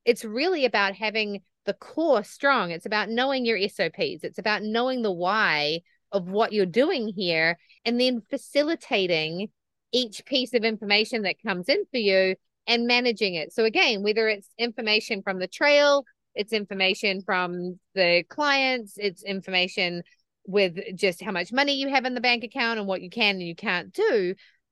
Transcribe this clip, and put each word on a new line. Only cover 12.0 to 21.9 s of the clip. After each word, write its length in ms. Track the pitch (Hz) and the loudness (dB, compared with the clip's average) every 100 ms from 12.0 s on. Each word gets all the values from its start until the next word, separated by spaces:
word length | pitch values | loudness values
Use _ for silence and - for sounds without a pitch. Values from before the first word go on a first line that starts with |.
| 202 190 190 190 _ _ - | 4 4 4 -2 _ _ -2
and 180 | 233 | 0
managing 480 | 233 247 247 208 202 | 2 2 2 0 -2
it. 180 | 170 147 | -2 -4
So 140 | - | 0
again, 380 | 220 226 330 208 | 0 2 2 2
whether 260 | 202 214 220 | 0 2 0
it's 240 | 202 - - | -2 -8 -6
information 640 | 233 226 220 214 - 202 | -6 -4 0 0 0 -6
from 160 | 202 185 | -4 -4
the 80 | 185 | -6
trail, 580 | - 294 294 285 285 - _ _ | 0 4 6 6 2 0 _ _
it's 180 | - 208 | -8 -4
information 680 | 220 202 196 190 - 208 190 | -4 -4 0 0 2 -2 -2
from 560 | 190 185 180 180 180 180 _ | -2 -2 -2 -4 -8 -10 _
the 280 | 196 175 175 170 | 2 4 4 2
clients, 680 | - 294 269 262 254 208 - | -2 2 2 2 -2 -6 -6
it's 240 | 208 175 | -6 -4
information 800 | 202 190 190 185 180 - 175 175 - _ _ _ | -6 -6 -2 0 0 0 -2 -4 -10 _ _ _
with 320 | - 196 185 165 - | -2 2 2 0 -12
just 280 | 190 196 165 | -2 0 0
how 80 | 202 | -6
much 200 | 180 185 | -6 -2
money 220 | 247 285 | 0 0
you 140 | 277 | 0
have 180 | 277 | 0